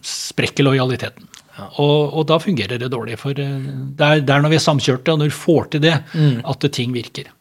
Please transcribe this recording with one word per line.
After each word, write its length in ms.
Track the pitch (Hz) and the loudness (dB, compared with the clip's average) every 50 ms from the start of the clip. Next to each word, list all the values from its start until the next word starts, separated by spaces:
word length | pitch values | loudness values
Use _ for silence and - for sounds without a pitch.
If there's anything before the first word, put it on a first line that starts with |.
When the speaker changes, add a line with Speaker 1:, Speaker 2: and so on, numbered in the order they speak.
| - | -12
Speaker 1:
sprekker 600 | - - - - - - - - - - - 139 | -12 -10 -10 -10 -8 -4 -2 -2 -2 0 2 2
lojaliteten. 600 | 139 131 135 127 127 123 - - - - - - - - - _ _ - - | 4 4 2 2 0 -2 -4 -6 -10 -12 -14 -20 -20 -20 -20 _ _ -18 -18
Speaker 2:
Ja. 100 | 101 95 - - | -18 -12 -4 0
Speaker 1:
Og, 340 | 143 147 147 151 147 143 139 | 2 4 4 4 2 0 0
og 120 | 160 156 | -2 0
da 120 | 143 156 165 | 2 2 0
fungerer 400 | 156 214 190 127 101 95 120 120 | 2 0 -2 -2 -2 -4 -4 -6
det 120 | 123 127 | -4 -4
dårlig, 280 | 127 120 113 113 120 - | -6 -6 -6 -8 -10 -8
for, 120 | - 139 | -6 -6
eh, 60 | 143 139 143 139 139 135 131 139 139 131 135 135 139 | -4 -4 -4 -4 -6 -6 -8 -8 -8 -8 -8 -10 -2
det 40 | - | 0
er, 200 | 151 147 151 156 | 2 4 4 2
det 100 | 143 131 | 4 4
er 120 | 139 143 147 | 4 4 4
når 80 | 151 | 4
vi 60 | 160 | 2
er 100 | 151 - | 2 4
samkjørte, 460 | - 147 135 - - 127 123 - - 160 | 2 2 2 2 2 0 0 2 0 0
og 60 | 151 | 2
når 100 | 147 151 | 0 -2
vi 100 | 143 - - | -2 -2 0
får 240 | - 170 147 - - | 2 2 2 2 0
til 100 | - 151 | -2 2
det, 220 | 147 160 165 139 - - - | 2 2 2 2 -4 -4 0
Speaker 2:
Mm. 300 | 165 151 147 127 113 113 | 2 2 2 2 0 -4
Speaker 1:
at 280 | - 135 - - 143 - | -6 -6 -2 -2 -2 -2
ting 200 | - 123 123 127 | -2 -4 -4 -4
virker. 340 | 120 110 - _ - 135 - _ _ | -6 -8 -8 _ -14 -14 -14 _ _